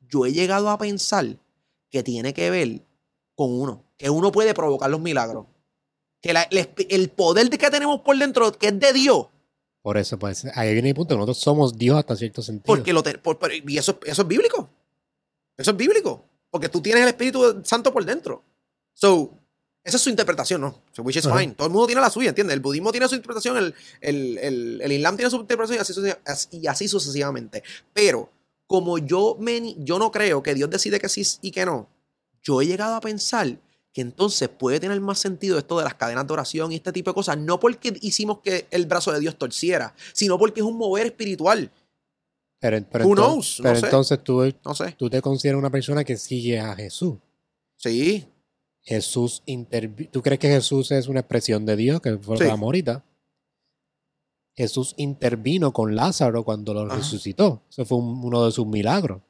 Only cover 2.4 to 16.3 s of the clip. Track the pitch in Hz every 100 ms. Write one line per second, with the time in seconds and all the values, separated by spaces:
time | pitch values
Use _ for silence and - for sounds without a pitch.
2.4 | 170 180 135 113 _ _ _ _ _ _
3.4 | 135 123 139 107 _ _ 139 151 196 190
4.4 | 220 202 156 135 135 156 170 143 117 113
5.4 | 104 _ _ _ _ _ _ _ 170 165
6.4 | 170 190 170 - 190 190 185 - 175 170
7.4 | 240 294 294 285 294 294 285 277 277 254
8.4 | 226 - 208 202 277 262 269 233 117 _
9.4 | _ _ _ _ 107 104 98 101 101 95
10.4 | 131 - 113 110 127 135 165 127 104 123
11.4 | - 147 139 113 120 147 147 110 117 -
12.4 | 113 107 - 175 127 170 151 147 - 156
13.4 | 165 160 143 143 139 190 - 147 185 220
14.4 | 466 480 - _ _ _ _ _ _ _
15.4 | _ - 135 196 262 427 269 127 _